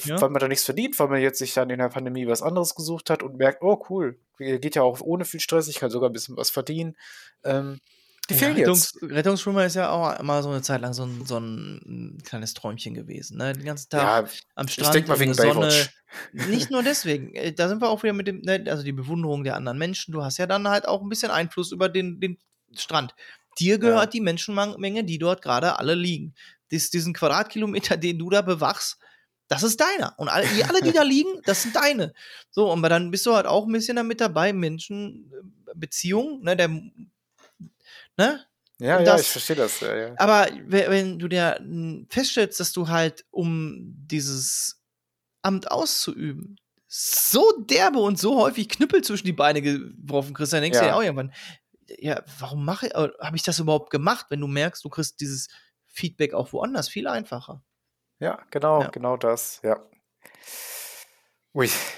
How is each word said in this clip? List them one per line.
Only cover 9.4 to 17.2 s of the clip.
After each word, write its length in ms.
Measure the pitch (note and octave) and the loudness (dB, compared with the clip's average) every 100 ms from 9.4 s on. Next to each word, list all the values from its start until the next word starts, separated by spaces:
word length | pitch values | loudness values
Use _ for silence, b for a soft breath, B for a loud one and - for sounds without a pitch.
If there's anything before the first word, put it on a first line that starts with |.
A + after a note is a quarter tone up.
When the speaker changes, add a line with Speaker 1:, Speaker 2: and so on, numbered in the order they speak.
| G3+ G3 F#3 | 2 2 2
Speaker 1:
ist 100 | F#3 | 2
ja 140 | F3 | 0
auch 300 | E3 E3 - | 2 0 -2
mal 200 | C#3+ D3 | 0 0
so 60 | C#3+ | 0
eine 140 | C#3 | -2
Zeit 180 | C3 C3+ | -2 -2
lang 120 | A#2+ | -2
so 120 | B2 | -6
ein, 200 | B2+ A#2+ | -6 -8
so 140 | B2+ A#2 | -6 -6
ein, 380 | A2+ A2 G2 G1+ - A#2+ A#2 - | -6 -8 -10 -12 -12 -12 -12 -14
ein 60 | |
kleines 300 | - A#2 A2 | -12 -10 -10
Träumchen 400 | - A2 A2+ A2+ | -10 -10 -10 -10
gewesen, 420 | A2+ G#2+ - - - | -12 -12 -14 -12 -8
ne? 160 | C3 | -6
Den 120 | C#3 | -6
ganzen 260 | C#3+ D3 - | -8 -12 -4
Tag 120 | D3+ | 0
Speaker 2:
Ja, 300 | C3+ A2+ G#2+ - - - | 4 4 2 -6 -14 -8
Speaker 1:
am 100 | C3+ | -6
Speaker 2:
ich 60 | |
Speaker 1:
Strand, 220 | - D3 | -2 2
Speaker 2:
denk 120 | D3+ D#3 | 4 4
mal 80 | |
Speaker 1:
in 60 | C3+ | 2
Speaker 2:
wegen 160 | C3+ B2+ | 2 4
Speaker 1:
der 80 | A#2 | 4
Sonne. 80 | D#3 D#3 | 4 4
Speaker 2:
Baywatch. 220 | D3+ C#3 - _ B B | 4 2 -4 _ B B
<laughs> 160 | - D3+ | -6 -2
Speaker 1:
Nicht 220 | A#3 - | 0 0
nur 100 | C4 | 0
deswegen, 500 | B3 D4 F3 D3 | 2 0 0 -2